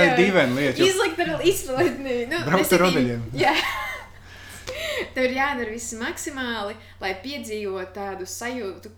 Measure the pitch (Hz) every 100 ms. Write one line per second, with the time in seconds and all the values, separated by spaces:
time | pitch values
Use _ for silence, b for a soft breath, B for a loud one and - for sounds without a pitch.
0 | 180 - 190 185 131 127 139 131 381 370
1 | 392 330 339 302 330 381 269 262 349 240
2 | 269 240 240 330 143 180 302 220 185 151
3 | 123 117 113 - 269 311 - - 1077 -
4 | - B B B B B B 554 640 539
5 | - 262 254 262 277 254 220 226 - 220
6 | 254 359 330 277 247 226 202 220 B -
7 | 190 190 262 285 226 214 202 190 185 208
8 | 196 185 185 - 233 254 196 170 214